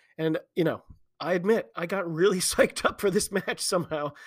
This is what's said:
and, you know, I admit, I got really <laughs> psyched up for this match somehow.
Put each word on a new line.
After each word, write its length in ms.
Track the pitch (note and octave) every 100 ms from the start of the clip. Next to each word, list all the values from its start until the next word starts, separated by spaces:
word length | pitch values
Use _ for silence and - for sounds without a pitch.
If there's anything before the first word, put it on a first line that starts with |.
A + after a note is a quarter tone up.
| _ -
and, 180 | D#3+ D#3+ - -
you 100 | E3
know, 180 | A2 - - _ - D3
I 80 |
admit, 380 | F#3 F#3 A3 - -
I 120 | E3+
got 200 | G3 E3+
really 260 | D#3+ G3 F#3
<laughs> 120 | -
psyched 340 | - C4 - E4
up 160 | -
for 80 | G3+
this 220 | G3+ -
match 280 | F#3+ - -
somehow. 520 | - F#3 D#3+ D#3 D3 -